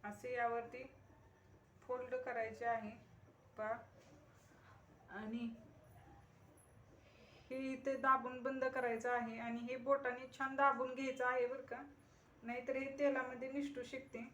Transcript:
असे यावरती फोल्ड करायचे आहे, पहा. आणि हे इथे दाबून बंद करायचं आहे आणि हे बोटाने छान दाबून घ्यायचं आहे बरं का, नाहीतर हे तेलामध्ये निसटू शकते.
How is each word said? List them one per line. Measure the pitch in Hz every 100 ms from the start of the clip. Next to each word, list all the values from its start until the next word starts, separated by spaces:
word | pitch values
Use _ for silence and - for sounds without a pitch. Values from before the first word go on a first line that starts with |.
असे | 208 208 202
यावरती | 247 233 233 233 247 262 - - - - - - - - -
फोल्ड | - 247 247 254
करायचे | 254 247 220 220
आहे, | 233 226 214 - - - - - - -
पहा. | 214 233 - - - - - - - - - - - - -
आणि | 190 214 233 233 226 - - - - - - - - - - - - - - - - - - -
हे | 262 269
इथे | 262 269 262
दाबून | 269 254 240 254
बंद | 247 269
करायचं | 262 262 240 226 240
आहे | 240 226 226
आणि | 233 233
हे | 240 262
बोटाने | 247 277 262 247 262 -
छान | 269 269
दाबून | 277 240 254
घ्यायचं | 254 269 254 247
आहे | 254 240
बरं | 277
का, | - 240 285 - - - - -
नाहीतर | 226 240 247 262
हे | 277 269
तेलामध्ये | 285 269 254 254 262
निसटू | 277 285 247
शकते. | 240 262 - 226 233